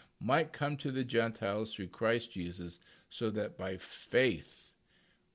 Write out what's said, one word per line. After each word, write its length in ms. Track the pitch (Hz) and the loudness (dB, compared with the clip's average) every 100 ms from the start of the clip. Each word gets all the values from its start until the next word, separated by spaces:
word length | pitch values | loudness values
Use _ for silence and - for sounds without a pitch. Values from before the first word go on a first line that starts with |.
| - - | -20 -6
might 340 | 113 151 160 | 2 2 2
come 240 | - 147 143 | -2 -2 -2
to 140 | 143 | -2
the 120 | 131 | -2
Gentiles 680 | 123 117 113 110 101 104 110 | 2 2 2 0 0 0 -2
through 140 | - 90 | -4 -8
Christ 440 | - 113 117 - | 0 2 2 0
Jesus, 460 | 92 87 87 87 - - - _ | -4 -4 -4 -8 -10 -20 -20 _
so 220 | - 110 | -2 -2
that 260 | 107 104 - | 0 -2 -4
by 200 | 95 92 | -4 -4
faith 960 | - - - 120 131 78 - - - _ _ _ _ _ _ | -8 -14 2 6 6 2 -6 -20 -20 _ _ _ _ _ _